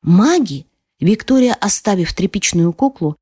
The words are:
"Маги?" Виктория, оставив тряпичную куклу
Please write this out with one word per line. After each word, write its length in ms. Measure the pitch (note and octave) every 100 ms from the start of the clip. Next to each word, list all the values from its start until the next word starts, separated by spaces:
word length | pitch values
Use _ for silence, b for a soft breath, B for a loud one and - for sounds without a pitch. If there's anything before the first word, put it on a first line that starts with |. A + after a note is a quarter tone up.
"Маги?" 640 | - F3 B3+ F4 G#3+ C#3 - _ _ _
Виктория, 540 | E3+ G#3+ - C4+ B3
оставив 600 | - G3+ - - F#3+ E3
тряпичную 580 | - F#3 G3 - E3+ E3+
куклу 440 | E3+ C4+ C4+ D#3 D#3